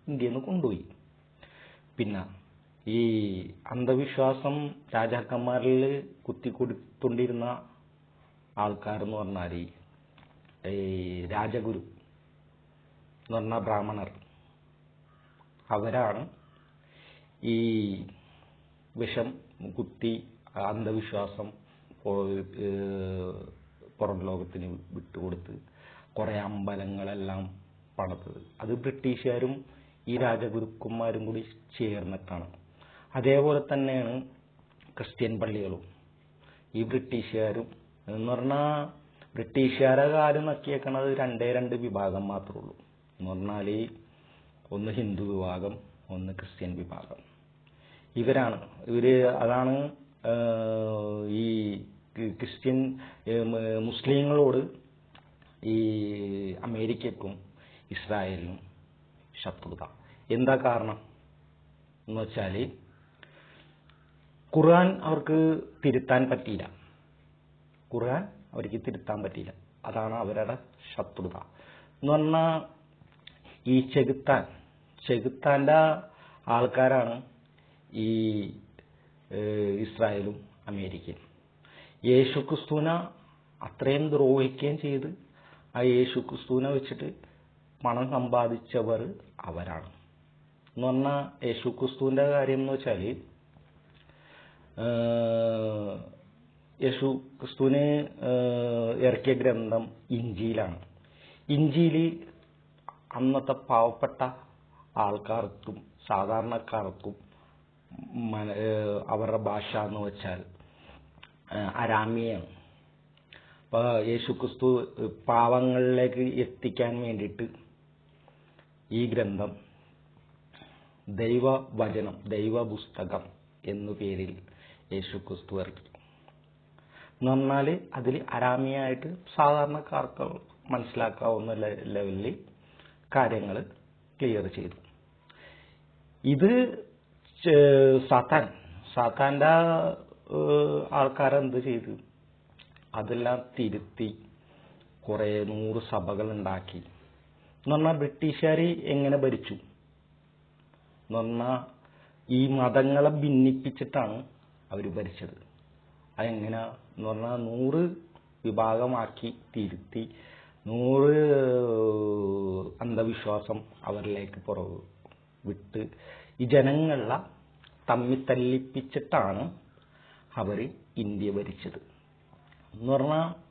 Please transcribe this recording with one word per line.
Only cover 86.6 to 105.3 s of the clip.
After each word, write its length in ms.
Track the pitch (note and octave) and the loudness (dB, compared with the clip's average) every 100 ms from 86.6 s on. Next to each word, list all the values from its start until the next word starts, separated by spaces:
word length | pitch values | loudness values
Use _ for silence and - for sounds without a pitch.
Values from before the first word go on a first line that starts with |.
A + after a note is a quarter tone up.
| C3+ | 0
വെച്ചിട്ട് 380 | C#3 C3+ - D3 - - - _ _ _ _ | -2 -4 -8 -10 -12 -18 -20 _ _ _ _
പണം 300 | B2 A#2+ C3 | -2 0 0
സമ്പാദിച്ചവർ 880 | C3+ A#2+ B2 A#2 A#2 - B2+ A2+ A2 C3 - - - | -2 2 2 2 -2 -4 -2 0 0 -4 -10 -18 -16
അവരാണ്. 480 | F#2 E2 F2 E2 E2+ - _ _ _ _ _ _ _ | -12 -10 -8 -10 -12 -20 _ _ _ _ _ _ _
എന്ന് 160 | - B2+ | -4 0
പറഞ്ഞാ 300 | C3 C#3 C#3+ C#3 - | 0 2 0 -4 -6
യേശു 240 | B2 A2+ B2 | -4 -2 -4
ക്രിസ്തുവിൻ്റെ 560 | A#2+ C3 - C3+ C3 C#3+ | -2 -4 -2 0 4 4
കാര്യം 300 | C#3+ C3 C3+ | 4 2 0
എന്ന് 120 | C3+ | 0
വെച്ചാല്, 380 | C3+ C3+ G2 G2+ - - - _ _ _ _ _ - _ - - - - - - - | -2 -2 -2 -4 -6 -12 -20 _ _ _ _ _ -20 _ -20 -20 -20 -20 -20 -18 -6
ഏഹ്, 1160 | A#2 A#2 A#2 A#2 A#2 A2+ A2+ A2+ A2 G#2+ G#2 G2+ - - - _ _ _ _ - | -2 0 2 2 2 2 2 0 -2 -4 -6 -8 -12 -20 -20 _ _ _ _ -2
യേശു 260 | C3 B2+ C3+ C3 - | -2 0 0 -2 -6
ക്രിസ്തുവിന്, 500 | - B2+ - C3+ C#3+ D3 D3 D3 - | -14 -10 0 4 4 4 2 0 -6
ഏഹ്, 680 | B2+ B2+ B2 A#2+ A#2+ A#2 A2+ A#2+ | 0 2 2 0 0 0 -2 4
ഇറക്കിയ 340 | B2+ A2+ C3 | 4 4 2
ഗ്രന്ഥം 500 | B2 B2+ A2+ A2+ A2+ A2+ - - | 4 4 2 2 -2 -2 -10 -6
ഇഞ്ചീലാണ്. 680 | A#2+ A#2+ F#2+ A2+ A2 F#2+ E2+ - - - - - - - | -4 -2 -2 -2 -2 -2 -6 -14 -20 -20 -20 -20 -12 0
ഇഞ്ചീല് 540 | D3 D#3 D3 E3+ D#3 E3 E3+ - - _ _ _ _ - - - | 4 4 6 4 4 2 -2 -10 -20 _ _ _ _ -20 -20 -12
അന്നത്തെ 400 | A#2+ C3 C3+ C3+ C3 - | -2 0 2 0 -4 2
പാവപ്പെട്ട 520 | A#2+ A#2 - C3 - B2+ - - _ _ - - - | 4 4 4 -4 -2 -6 -6 -18 _ _ -20 -8 -2
ആൾക്കാർക്കും 800 | G#2 G#2 G2+ | 0 -2 -4